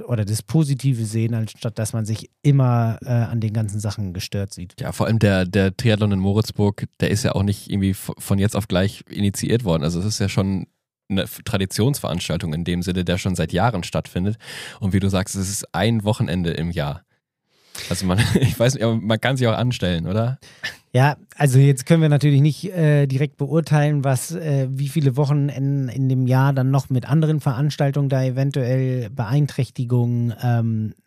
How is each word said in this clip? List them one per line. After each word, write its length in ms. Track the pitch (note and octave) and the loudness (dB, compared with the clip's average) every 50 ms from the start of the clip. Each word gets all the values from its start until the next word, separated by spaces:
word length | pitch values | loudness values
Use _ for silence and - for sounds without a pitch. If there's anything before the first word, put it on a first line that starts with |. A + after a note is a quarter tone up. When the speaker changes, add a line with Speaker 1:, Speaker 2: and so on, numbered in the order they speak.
| A3 | -6
Speaker 1:
oder 200 | - B2 G#2+ G#2 | -4 -2 -2 -2
das 160 | F#2+ A2 - - | -2 -2 -4 -4
Positive 640 | - - D#3+ D#3 C#3 C#3 A#2+ B2+ C#3 C3 A2+ A2+ | 0 0 2 2 2 0 0 0 0 0 0 -2
sehen, 260 | G#2 A2 A2+ A2+ A2+ A#2+ | -2 -2 -2 -2 0 0
anstatt 460 | A2+ A2 G#2 - - - A#2 - - | -2 -4 -6 -8 -8 -8 -8 -4 -4
dass 160 | A2 - - | -4 -4 -2
man 100 | A2+ G#2+ | -4 -4
sich 240 | G2+ A2 - - - _ _ - | -4 -4 -6 -8 -12 _ _ 2
immer, 560 | D3 C#3 C#3 C3 B2 A#2+ A#2 A2+ A2+ G#2+ - | 4 4 6 4 4 4 2 2 0 -2 -4
äh, 80 | - - | -4 -2
an 320 | B2 A#2 A#2 - - A#2 | 0 0 0 0 -2 -2
den 140 | G#2+ A2 G#2 | -2 -2 -2
ganzen 260 | A#2 A2 G2 G2+ G#2+ | -2 -2 -2 -4 -4
Sachen 320 | G2+ G#2 G2 - G2+ F#2 E2+ | -4 -4 -4 -4 -6 -6 -6
gestört 400 | F#2 - - - G2+ G2 - - | -8 -8 -6 -6 -6 -6 -6 -8
sieht. 260 | - F2+ F2+ - - | -12 -14 -14 -12 -10
Speaker 2:
Ja, 140 | - C#2+ - | -10 -8 -4
vor 140 | - G2 | -2 0
allem 120 | - A2+ G#2+ | 0 2 4
der, 280 | G#2+ G2+ G2 F#2 F#2 | 4 4 4 2 2
der 280 | F2+ F#2 G2+ F#2+ F#2+ F#2 | 2 2 2 2 2 0
Triathlon 380 | - - A#2 G#2+ G2+ G#2+ G#2 G2+ | 0 2 2 2 4 2 2 2
in 60 | F#2+ | 2
Moritzburg, 680 | F#2 G2 G2 A2 G#2+ - - - G#2 G#2 G#2 - - - _ - | 2 2 2 2 0 0 -2 0 0 0 0 -2 -6 -12 _ -2
der 80 | - D2 | 0 0
ist 140 | G2+ G#2 - | 0 0 0
ja 120 | - - | 0 0
auch 80 | - G2 | 0 0
nicht 280 | G2+ G2 - - - | 0 -2 -4 -4 -4
irgendwie 220 | - G2+ G2 G2 F#2 | -2 0 0 0 0
f-, 200 | - - - - - | -2 -6 -10 -12 -10
von 200 | - - G2+ G2 | -4 -2 0 0
jetzt 180 | G2 G#2 - | 0 0 0
auf 120 | G2+ G#2 - | -2 -4 -2
gleich 360 | F2+ F2+ F#2+ G2+ - - - - | 0 0 0 0 -2 -8 -14 -12
initiiert 560 | - - G2+ G2+ G2 - - - G#2+ A#2+ B2 | -6 -2 -2 -2 -2 -2 0 0 0 0 2
worden. 200 | F2+ E2 D#2+ C#2+ | 0 0 0 0
Also 160 | F2 F2 E2+ | -2 -2 -2
es 40 | F#2 | -4
ist 140 | G#2 G#2 - | -4 -2 -2
ja 100 | G#2 F#2+ | -2 -2
schon 380 | - - F#2+ G2 F#2+ F#2 E2+ - _ _ _ _ _ _ _ - | 0 0 0 0 -2 -4 -6 -8 _ _ _ _ _ _ _ -4
eine 140 | G2+ G2 C2 | -4 -4 -4
F-, 180 | - - - - | -4 -8 -12 -8
Traditionsveranstaltung 1040 | - - G2 F#2+ F#2 - - G#2+ C3+ C#3+ - - - - F2+ - - D#2+ E2 - E2 D2+ | -4 -4 -2 -2 -2 -2 0 0 0 0 -2 -4 -4 -4 -4 -4 -4 -4 -4 -4 -4 -4
in 120 | E2+ E2+ | -4 -4
dem 180 | E2 F2 F2+ F2 | -2 -2 -2 -2
Sinne, 200 | F#2 F2+ F#2 F2+ | -2 -2 -2 0
der 140 | F2+ F2 | 0 -2
schon 180 | F2+ - G2+ F2+ | -2 -2 -2 -2
seit 200 | E2+ D#2+ D#2 - | -2 -2 -2 0
Jahren 300 | F2 G2 B2 G#2 F2+ E2+ | 0 0 0 0 -2 -6
stattfindet. 520 | - - D#2+ - - - F2+ F2+ G2+ A2 - - - - - - - - - | -4 -6 -6 -6 -6 -4 -4 -2 -2 -4 -6 -10 -16 -16 -16 -16 -16 -12 -8
Und 120 | - F#2+ F#2 | -4 -2 0
wie 80 | G2 | 0
du 80 | F#2+ G2 | 0 0
sagst, 260 | F#2+ F#2 F#2 - - | 0 -2 -2 -4 -4
es 140 | G2 F#2+ F#2+ | -6 -4 -4
ist 260 | G2+ - - - - | -6 -8 -8 -8 -4
ein 300 | E2 G2 A2+ A#2 A2 G2+ | 0 0 2 2 2 0
Wochenende 460 | G#2 G#2+ - A2+ - E2 F#2 E2+ E2+ | 0 0 0 -2 -2 -2 -2 -2 -2
im 220 | - - E2 F2 E2 | -2 -2 -4 -4 -4
Jahr. 320 | D#2+ C#2+ D2 C#2+ - - _ _ _ _ _ _ _ _ _ _ _ _ _ - - - - | -4 -4 -4 -6 -8 -12 _ _ _ _ _ _ _ _ _ _ _ _ _ -16 -14 -8 -6
Also 160 | G2+ - G2 | -6 -4 -2
man, 140 | F#2 F2+ G#2 | 0 2 2
<laughs> 160 | A#2 - - E3 | 2 2 2 2
ich 220 | B2+ G#2 - - | 2 2 2 2
weiß 140 | A#2 C3 C3 | 2 2 2
nicht, 100 | - A2 | 2 0
aber 120 | A#2 A2+ | 0 0
man 220 | A2 E2 G#2+ A2 A2 | 0 0 0 0 0
kann 200 | - A#2+ C#3 B2+ | 0 0 0 2
sich 80 | B2 | 2
auch 100 | A#2 A2 | 2 2
anstellen, 500 | F#2 A#2 B2 A#2+ - G2 F2+ F2 E2 E2+ | 2 0 0 0 0 -2 0 0 -2 -2
oder? 320 | F2 F#2+ A2 A2+ B2 C3+ - - - - - - - - - _ _ - | -2 -2 0 0 -2 -4 -6 -10 -18 -16 -12 -12 -12 -12 -14 _ _ 4
Speaker 1:
Ja, 240 | B2 C3+ D3 C#3+ - - - - | 4 6 6 4 0 -6 -16 -2
also 240 | - D3+ C#3 B2 C3+ | 0 2 6 6 8
jetzt 280 | C#3 C#3+ C#3 B2+ - | 8 6 4 2 2
können 160 | - E3+ E3 D#3+ | 2 4 4 6
wir 60 | D3+ | 4
natürlich 320 | D3 C#3 D3 D3 C#3+ C3+ | 4 4 4 4 4 4
nicht, 320 | C#3+ D#3 C3+ - - G3 F#3 | 4 4 2 -2 -6 -8 -2
äh, 360 | F3+ D#3+ D3+ D3 C#3+ C#3+ C#3 | 0 2 4 4 4 2 2
direkt 280 | C3+ C3 D3+ C#3+ - | 0 -2 -2 -4 -4
beurteilen, 680 | - C#3+ C3 D3 E3 D3+ - D3+ D3 D3 D3 D3+ C#3+ C3 | -6 -6 -2 0 0 0 2 2 2 2 2 2 0 2
was, 260 | C#3 C3 B2 - - | 0 0 0 -2 -6
äh, 380 | E3 F3 E3 D3+ C#3+ C#3 C3 C3 | -8 -6 -4 -2 0 0 0 -2
wie 160 | C3+ C3 C#3+ | -4 -4 -6
viele 300 | C#3 - E3 C#3+ C#3 A#2+ | -4 -2 2 2 2 2
Wochenenden 720 | C3+ D3+ C3+ D3 D3 C#3 C#3+ - B2+ C#3 C#3 C#3+ C#3 C3+ B2 | 2 2 2 2 2 0 0 -2 -2 -2 0 0 0 -2 -2
in 200 | - C3 C3+ C3 | -2 -2 0 2
dem 200 | C3 B2+ C3 B2 | 2 2 2 4
Jahr 240 | B2+ C3 C3+ C#3 C#3 | 4 4 4 4 2
dann 180 | C3 B2+ C3 | 2 2 2
noch 180 | C#3 C#3 - - | 2 0 0 0
mit 220 | C3 B2+ - - | -2 -2 0 0
anderen 300 | C3+ E3 D#3+ D3+ D#3 D3 | 2 2 2 2 0 0
Veranstaltungen 680 | - D3 A#2+ A#2+ D3 D3+ - - D3 C#3 C3+ D3 C#3+ C3+ | 0 -2 0 0 0 -2 0 0 0 0 0 0 0 0
da 140 | C3+ C3 C3 | 0 0 0
eventuell 880 | C3 B2 C3 C3+ C#3 C3+ C#3+ B2 A#2 C3 C3 C3 C3 B2+ B2+ A#2+ G2 | 0 0 0 -2 -2 0 -2 -2 0 0 0 0 0 -2 -2 -4 -6
Beeinträchtigungen, 1200 | B2+ C#3 A#2 G2+ C3 D3 D3 C3+ - - B2+ - - - B2 A#2 B2 A#2+ A#2+ A#2+ A#2+ A#2+ A#2+ A#2+ A2 - | -6 -6 -4 0 2 2 2 0 0 -2 -4 -4 -4 -6 -2 0 2 2 2 2 0 0 0 -2 -2 -2
ähm, 540 | - B2 A#2+ A#2 A2+ A2+ A2+ A2 A2 G#2 - - _ | 0 0 2 2 2 0 0 -2 -2 -4 -6 -10 _